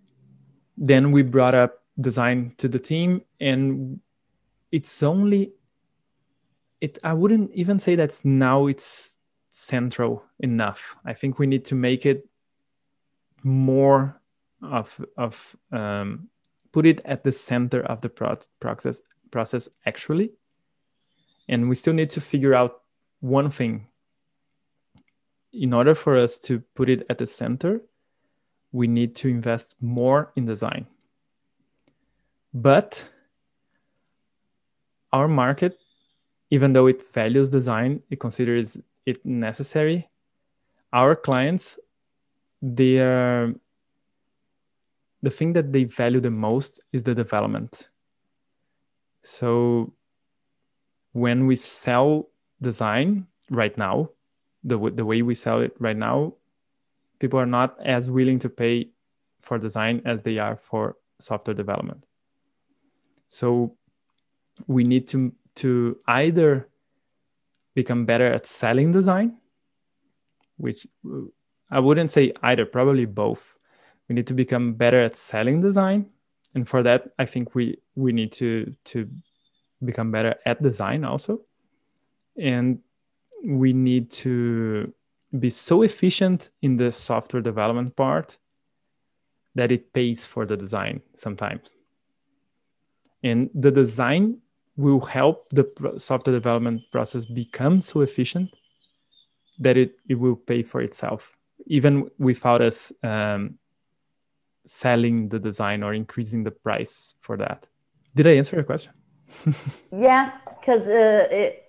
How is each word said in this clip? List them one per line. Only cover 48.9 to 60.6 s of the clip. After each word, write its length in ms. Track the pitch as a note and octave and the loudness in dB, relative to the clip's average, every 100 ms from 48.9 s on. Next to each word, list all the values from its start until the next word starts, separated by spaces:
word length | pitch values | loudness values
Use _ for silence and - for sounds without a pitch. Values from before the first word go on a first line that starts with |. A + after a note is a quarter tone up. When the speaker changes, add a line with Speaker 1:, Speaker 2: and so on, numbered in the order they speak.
| _ _ _ | _ _ _
Speaker 1:
So 680 | - - A#2+ A#2+ A#2+ A#2+ A2+ - _ _ _ _ _ _ _ _ _ _ _ | -18 -6 0 2 2 0 -2 -10 _ _ _ _ _ _ _ _ _ _ _
when 340 | A#2+ A#2+ A#2+ C3 | -2 0 2 2
we 100 | B2+ | 2
sell 760 | - - - B2 C#3 D3+ - _ _ - | -2 -6 0 2 2 2 -4 _ _ -8
design 640 | B2+ A2 A2 A2 D#3+ G3+ F#3 _ - | -6 -4 -2 0 0 -2 -4 _ -6
right 260 | A#2+ G#2+ - | -2 -2 -2
now, 340 | G2 A2 D#3+ _ _ _ _ _ | -2 -2 -4 _ _ _ _ _
the 120 | - A#2 | -4 -2
w-, 180 | G#2+ | -2
the 100 | A#2 | -4
way 180 | A2 A2+ | -2 0
we 120 | A#2+ | 0
sell 260 | A#2 - A2+ | -2 -2 0
it 140 | A#2+ - | -2 -4
right 180 | A#2 G#2+ | -4 -2
now, 380 | A2 C3 D#3 - _ _ _ _ _ _ _ - | -2 -2 -2 -8 _ _ _ _ _ _ _ -8
people 200 | C3 C3+ | -2 0
are 80 | B2 | 0
not 300 | B2 B2+ - | 0 0 -2
as 260 | - B2 B2 | -2 -2 0
willing 280 | B2+ B2+ B2+ | 0 2 0
to 80 | B2 | -2
pay 420 | - A#2 A#2+ A#2+ _ _ _ _ _ | -4 -2 -2 -4 _ _ _ _ _
for 160 | - A#2 | -8 -8
design 440 | A2 A2+ A2 A#2+ | -6 -4 -2 -2
as 180 | B2 A2+ | -4 -4
they 160 | A2+ A2 | -4 -4
are 180 | G#2+ | -4
for 400 | A2 | -8